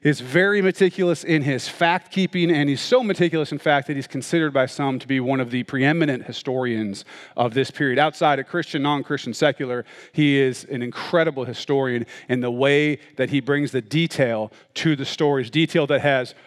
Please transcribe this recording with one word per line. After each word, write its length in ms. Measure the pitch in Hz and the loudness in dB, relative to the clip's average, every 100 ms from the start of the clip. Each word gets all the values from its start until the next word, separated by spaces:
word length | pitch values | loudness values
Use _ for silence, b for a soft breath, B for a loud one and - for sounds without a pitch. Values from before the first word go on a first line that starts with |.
is 160 | 151 143 | 2 0
very 420 | 127 143 196 208 | 0 2 4 4
meticulous 600 | 190 175 190 180 180 160 | 2 4 2 4 0 0
in 200 | - 160 | 2 0
his 260 | 139 127 - | 2 -2 -4
fact-keeping, 800 | - 170 180 - - 185 180 170 | 0 2 2 -2 -2 -2 0 2
and 180 | 156 143 | 2 2
he's 120 | 135 | 0
so 240 | - 254 | 2 0
meticulous, 480 | 233 190 175 160 147 | 2 0 0 0 -4
in 60 | 143 | -4
fact, 280 | - 143 135 | 2 2 0
that 80 | |
he's 140 | 143 127 | -6 -6
considered 440 | 143 - 170 156 | -8 -2 0 2
by 140 | 139 131 | 2 0
some 320 | - 139 131 | 0 -2 -2
to 80 | 120 | -2
be 140 | 135 | -2
one 180 | 127 135 | 0 -2
of 140 | 120 | -2
the 100 | 123 | -4
preeminent 640 | 120 135 139 165 151 131 | -4 0 2 2 0 -2
historians 800 | - 123 - 127 123 113 107 98 - B B - | -6 -10 -6 -2 -2 -2 -4 -8 -14 B B -4
of 180 | 120 | -2
this 160 | 117 131 | 0 -2
period. 300 | - 143 127 | -2 -2 0
Outside 400 | 151 - 160 139 | -4 -2 0 0
of 80 | 131 | -2
Christian, 340 | 175 160 156 | -6 -6 -4
non-Christian, 500 | 139 147 127 143 - | -2 -4 -4 -8 -8
secular, 520 | 113 151 131 131 123 117 B B | 0 0 0 -6 -6 -10 B B
he 280 | - 147 139 | 0 2 4
is 240 | 135 123 | 2 -2
an 180 | - 135 | -8 -8
incredible 640 | 120 - - 175 160 135 | -8 -8 -2 0 0 -2
historian 600 | 123 117 - 139 131 120 117 B B | -8 -8 -2 0 2 -2 -4 B B
in 120 | 127 | -2
the 100 | 123 | -2
way 480 | 120 139 143 151 147 B | 0 2 4 2 -2 B
that 160 | - 127 | -4 0
he 80 | 135 | 0
brings 320 | 120 143 147 | 0 0 0
the 100 | 131 | -4
detail 680 | 110 151 165 - 131 113 107 B B | -2 0 0 2 0 0 -4 B B
to 220 | - 165 147 | -2 0 0
the 80 | |
stories, 460 | 135 - 151 143 117 | -2 0 0 2 0
detail 360 | 147 160 170 143 | 2 2 2 2
that 140 | 143 | 2
has 340 | 139 135 127 - | 4 2 0 -10